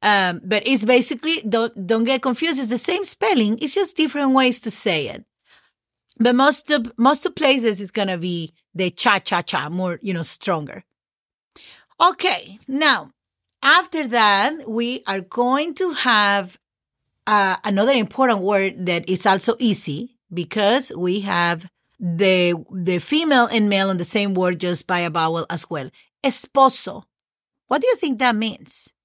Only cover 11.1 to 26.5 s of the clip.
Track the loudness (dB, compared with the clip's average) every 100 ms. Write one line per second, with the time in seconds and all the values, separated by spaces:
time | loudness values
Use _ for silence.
11.1 | _ _ _ _ -20 -20 -20 _ _ 2
12.1 | 2 -2 -2 -6 -20 -8 0 2 0 -2
13.1 | _ _ _ _ _ 2 2 2 -4 -2
14.1 | 2 4 4 2 -2 -6 -4 -2 -4 -6
15.1 | -8 -6 -2 0 2 -2 -2 -4 -2 0
16.1 | 2 4 2 -2 -12 _ _ _ _ _
17.1 | _ 0 2 2 0 -2 0 2 2 0
18.1 | 0 2 2 2 2 0 -4 -4 -4 -2
19.1 | -2 2 2 2 0 0 0 -2 -6 -10
20.1 | _ _ -10 -6 0 2 2 -2 -4 -2
21.1 | -2 -2 0 0 -2 -8 _ _ _ -6
22.1 | 0 2 4 2 0 -6 -6 -2 -2 0
23.1 | 0 2 4 4 2 2 2 0 -2 -2
24.1 | -2 -2 0 0 -2 -4 -4 -2 -2 -2
25.1 | -2 -2 -2 -4 -8 -8 -10 -10 _ _
26.1 | _ -2 -2 -2